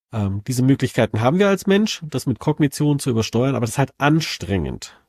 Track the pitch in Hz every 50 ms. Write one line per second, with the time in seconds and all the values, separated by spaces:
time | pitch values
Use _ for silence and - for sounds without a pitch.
0 | _ _ - 113 101 98 98 101 104 - 123 120 127 131 139 - - 120 - -
1 | 117 - - 110 113 - 160 185 202 196 196 190 - 202 196 196 220 214 - -
2 | - 151 - 131 - 147 120 - - 156 147 - 156 139 - - 147 147 147 139
3 | - 139 117 113 110 - - 113 123 135 135 117 117 113 - - 135 135 - _
4 | 135 143 151 160 156 - - - - - 98 92 78 65 60 53 - - - _
5 | _